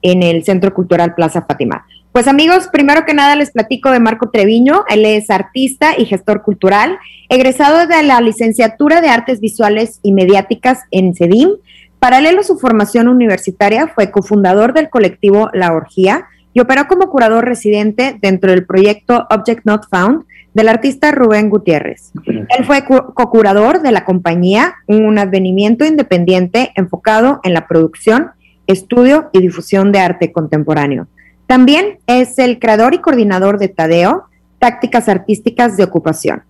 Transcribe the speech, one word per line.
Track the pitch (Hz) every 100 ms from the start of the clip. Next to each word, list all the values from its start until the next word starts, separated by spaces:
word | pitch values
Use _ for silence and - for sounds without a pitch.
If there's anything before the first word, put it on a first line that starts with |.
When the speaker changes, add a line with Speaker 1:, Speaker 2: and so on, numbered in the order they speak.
Speaker 1:
en | 180 180
el | 175 170
Centro | 165 185 190
Cultural | 190 180 170 170
Plaza | 170 160 170
Fátima. | - 147 123 73 _ _ _
Pues, | 247 240
amigos, | 277 320 370 359
primero | 294 285 294 320
que |
nada | 294 285 294
les | 285
platico | 240 220 254 269
de | 254
Marco | 233 226 233
Treviño. | 226 202 226 254 339 415
Él | 214 214
es | 214 214
artista | 190 196 - 262 269 302 302
y | 226
gestor | 196 - 208
cultural, | - 190 190 202 247 381 - - _
egresado | 254 262 262 285 320 339
de | 330
la | 294 254
Licenciatura | 233 214 226 214 226 220 294 330
de | 320
Artes | 240 233 240
Visuales | 214 - 214 214 226 -
y | 208
Mediáticas | 196 185 196 190 233 254 254 -
en | 190 185
cedim. | 175 170 208 330 415 _ - _ _
Paralelo | 247 262 302 370
a |
su | 392 339
formación | 262 220 208 240 233
universitaria, | 247 233 185 - 180 202 220 320
fue | - 202
cofundador | 202 190 208 190 196 226
del | 285 302
colectivo | 247 190 - 202 202 214
La | 190 175
Orgía | 160 151 - 185 262 392 _ _
y | 240
operó | 247 262 285
como | 370 381
curador | 277 226 226 240
residente | 240 208 208 214 214 262 233
dentro | 196 190 190
del | 185 180
proyecto | 190 202 208 - 240 -
Object | 220 220 233
Not | 220 208 -
Found | 185 190 302 - _ _
del | 214 220
artista | 226 277 262 302
Rubén | 294 240 214 214
Gutiérrez. | 190 - 156 - - _ -
Speaker 2:
Ujú. | -
Speaker 1:
Él | - - 262 262
fue | 277 277
cu-, | 262 262
cocurador | - 233 226 208 202 220 349
de | 302
la | 208 -
compañía, | 185 175 170 180 202 330 - -
un | 214 214 214
advenimiento | 202 190 185 185 208 233
independiente | 311 311 269 180 175 185 180 226 254 -
enfocado | 180 - - 214 247 277
en | 190
la | 170 -
producción, | 165 160 - - 226 330 _ _ _ -
estudio | 190 - 247 247 294 311
y | 190
difusión | 185 170 - 196 196
de | 196
arte | 180 175 165
contemporáneo. | - 156 151 151 151 143 131 - _ _ _ _
También | 254 254 294 403 403 -
es | 247 247 -
el | 247 240
creador | 226 214 233
y | 349
coordinador | 339 262 208 185 196 202
de | 196
Tadeo, | 196 160 170 180 339 - _ _ _
Tácticas | 247 233 240 240 226
Artísticas | 185 190 208 - 226 240 190
de |
Ocupación | 185 170 160 156 - - _